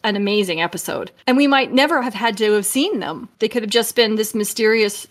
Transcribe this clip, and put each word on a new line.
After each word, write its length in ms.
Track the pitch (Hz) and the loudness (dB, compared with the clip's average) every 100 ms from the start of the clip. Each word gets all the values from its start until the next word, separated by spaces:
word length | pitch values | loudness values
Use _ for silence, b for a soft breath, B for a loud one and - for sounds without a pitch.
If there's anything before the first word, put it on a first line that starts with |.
an 140 | 214 202 | -4 -2
amazing 440 | 202 208 190 160 | 0 0 0 -2
episode. 520 | 170 185 - 160 - b - | -4 -4 -6 -6 -8 b 0
And 100 | 254 | 4
we 100 | 285 | 4
might 260 | 277 262 | 2 2
never 300 | 254 294 320 | 2 2 2
have 120 | 247 | -2
had 220 | 208 233 202 | -2 -2 0
to 140 | 214 | 2
have 140 | 208 202 | 2 0
seen 340 | 254 339 269 | 0 0 -2
them. 280 | 143 160 240 _ | -6 -8 -14 _
They 100 | 220 | -4
could 140 | 247 | -2
have 80 | 214 | -2
just 260 | 233 226 - | 0 0 2
been 200 | 220 214 | 2 0
this 180 | 214 | -2
mysterious 720 | 220 208 - 220 226 208 - - | -4 -4 0 2 2 0 -2 -14